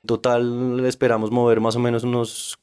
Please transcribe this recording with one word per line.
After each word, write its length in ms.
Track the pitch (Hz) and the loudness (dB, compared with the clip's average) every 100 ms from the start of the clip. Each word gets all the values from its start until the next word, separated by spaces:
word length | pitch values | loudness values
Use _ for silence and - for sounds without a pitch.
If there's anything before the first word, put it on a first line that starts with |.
| - | -4
Total, 760 | 117 127 120 120 120 127 123 127 | -2 2 2 0 -2 -4 -2 -2
esperamos 440 | 123 127 113 110 | 0 0 2 0
mover 300 | 123 120 110 | 2 4 4
más 160 | 110 117 | 2 0
o 20 | |
menos 260 | 120 117 | 0 0
unos 540 | 123 123 113 - - - | -2 -2 -4 -8 -12 -14